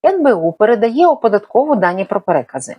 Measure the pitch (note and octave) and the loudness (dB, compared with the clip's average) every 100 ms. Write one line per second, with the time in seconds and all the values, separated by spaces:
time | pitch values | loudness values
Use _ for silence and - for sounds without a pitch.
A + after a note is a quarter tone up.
0 | D#4+ G4 C#4+ G3+ D#3+ E3+ G#3+ A#3 A3+ A#3+ | 0 2 0 0 -2 0 0 2 0 2
1 | F4 D#4+ A#3 G3+ - A3 D4+ C4 F3 F3+ | 2 2 0 0 0 -2 0 0 0 -2
2 | F#3+ G3+ F#3 D#3 B2 C3+ - | -6 -6 -2 -4 -4 -12 -12